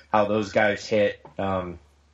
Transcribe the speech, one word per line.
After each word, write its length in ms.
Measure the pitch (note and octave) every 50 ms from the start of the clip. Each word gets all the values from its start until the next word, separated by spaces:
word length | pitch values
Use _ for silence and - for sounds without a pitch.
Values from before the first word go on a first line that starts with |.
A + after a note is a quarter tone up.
| - _
how 140 | - G#2+ G#2
those 260 | G2+ G#2 A2 G#2+ F#2+
guys 340 | - A2+ G#2+ G#2 G2+ G2 -
hit. 380 | - A2+ G#2+ G#2 G2+ - - - - - -
Um, 400 | G2 G2 F#2+ F#2 F2+ F2 F2 F2 - _ _ _ _ _